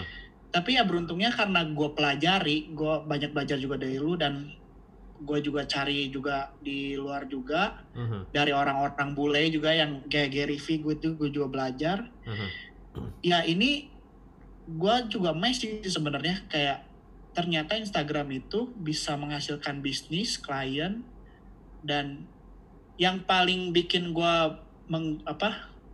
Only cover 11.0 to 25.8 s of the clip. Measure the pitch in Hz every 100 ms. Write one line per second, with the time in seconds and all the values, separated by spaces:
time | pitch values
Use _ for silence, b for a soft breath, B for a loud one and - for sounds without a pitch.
11 | 160 160 147 143 135 135 131 131 156 202
12 | 240 - 120 107 98 B B - - -
13 | - - 175 170 165 175 254 285 - -
14 | - - - - - - - 160 190 240
15 | 226 208 170 156 233 254 220 214 190 160
16 | 147 143 160 190 - 156 143 - - -
17 | - - - - 170 160 151 214 214 170
18 | 147 151 139 131 - 208 254 214 156 156
19 | - 147 147 147 143 143 151 143 139 131
20 | - 160 - - - 135 135 139 175 226
21 | - - B B - - - - 147 143
22 | 139 143 - - - - - - - -
23 | 180 185 180 185 180 185 180 170 170 180
24 | 175 160 170 165 160 151 - - - 160
25 | 160 151 - 156 208 - - -